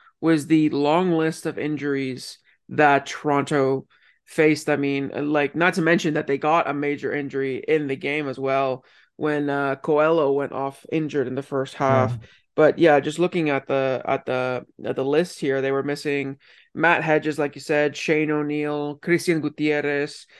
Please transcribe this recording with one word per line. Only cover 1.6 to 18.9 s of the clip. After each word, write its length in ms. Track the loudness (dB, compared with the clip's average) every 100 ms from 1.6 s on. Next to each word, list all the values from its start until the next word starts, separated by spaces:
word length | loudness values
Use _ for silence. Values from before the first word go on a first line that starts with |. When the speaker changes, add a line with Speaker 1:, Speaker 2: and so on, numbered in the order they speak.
| -4 -4 -2 -4 -4 -8 -14 -20 _ _ -8
Speaker 1:
that 340 | 2 4 4
Toronto 840 | 0 -6 0 0 0 0 0 -2 -6 _ _ _
faced. 460 | _ 2 4 4 0
I 60 | -2
mean, 340 | 0 -2 -4 -4 -2
like, 240 | 0 0
not 200 | 0 0
to 80 | 2
mention 320 | 2 2 2
that 120 | -2 -2
they 120 | -2
got 300 | 2 2 0
a 40 |
major 400 | -2 -4 -4 -4
injury 480 | -4 -4 -4 -4 -4 0
in 180 | 0 0
the 100 | -4
game 300 | -4 -4 -6
as 120 | -6
well 480 | -2 0 -2 -4 _ _ _ -6
when, 340 | -2 -2 -2
uh, 260 | -2 -2 -4
Coelho 560 | 0 2 4 4 2
went 200 | 0 -2
off 340 | -6 -8 -8 -6
injured 360 | -4 -2 -2 -2
in 80 |
the 80 | -4
first 320 | -4 -4 -4
half. 380 | -2 2 4 2
Speaker 2:
Yeah. 140 | -2 -12 _ _
Speaker 1:
But 240 | 4 4 6
yeah, 220 | 6 6
just 180 | 2 -2
looking 320 | -2 0 -2
at 160 | -2 -2
the, 340 | -2 0 -2 -2
at 180 | -4
the, 400 | -2 -2 -2 -4 -8 -10
at 140 | -6 -2
the 80 |
list 360 | 0 0 0 -4
here, 200 | -2 0
they 120 | 0
were 100 | -2
missing 560 | -2 -4 -4 -4 -6 -10 _ -20 _
Matt 300 | 0 2 4
Hedges, 340 | 2 2 2 -2
like 160 | -4
you 60 | -4
said, 360 | -2 0 0 -2
Shane 340 | -2 0 0
O'Neill, 640 | -2 -2 -4 -4 -4 -6